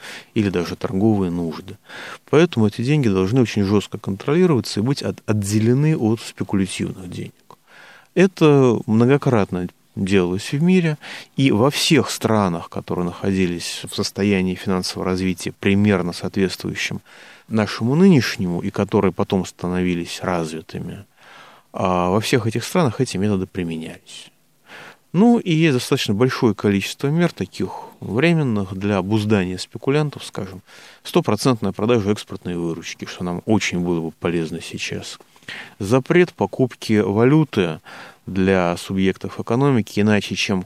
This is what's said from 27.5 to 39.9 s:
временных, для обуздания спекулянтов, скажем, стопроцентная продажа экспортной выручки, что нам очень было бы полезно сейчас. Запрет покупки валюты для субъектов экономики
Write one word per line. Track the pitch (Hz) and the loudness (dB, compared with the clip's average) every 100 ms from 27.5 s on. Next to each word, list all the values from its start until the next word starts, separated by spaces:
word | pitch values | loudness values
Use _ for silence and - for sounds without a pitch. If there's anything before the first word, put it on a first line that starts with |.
| - 95 - - - | -6 -8 -8 -16 -14
временных, | - 107 170 165 135 104 95 95 | -4 0 2 2 2 0 -2 -4
для | 101 98 | 0 0
обуздания | 92 107 104 104 90 92 | 2 0 2 2 2 -4
спекулянтов, | - - - 147 147 - | -10 -6 -2 0 -2 -6
скажем, | - - 98 95 _ - - - | -12 -10 -10 -14 _ -20 -20 -20
стопроцентная | - 180 156 107 139 117 98 | -2 0 2 0 2 0 -2
продажа | 92 107 120 98 | -2 2 2 2
экспортной | 104 - 98 90 87 | -2 -4 -10 -6 -4
выручки, | 85 82 87 - | -4 -6 -10 -12
что | 90 - | -14 -8
нам | 90 87 - | -6 -6 0
очень | 104 - 90 | 0 2 -2
было | 87 85 | -2 -2
бы | 80 | -4
полезно | - 87 85 80 82 | -4 -2 -2 -4 -8
сейчас. | - - - 90 - - _ _ - - - - | -12 -10 -10 -10 -12 -18 _ _ -18 -16 -16 -8
Запрет | 101 127 - 175 180 | 0 0 4 4 4
покупки | - 101 - 127 - - 107 | 0 -4 0 -2 -2 0 2
валюты | 95 104 123 156 151 107 85 78 - - - - - | 2 4 6 4 4 0 0 -2 -12 -20 -20 -16 -6
для | 95 95 95 87 87 | 0 2 4 2 -2
субъектов | - 95 95 - 98 - | -4 0 0 0 -8 -10
экономики | - 120 143 123 - | -4 0 2 2 0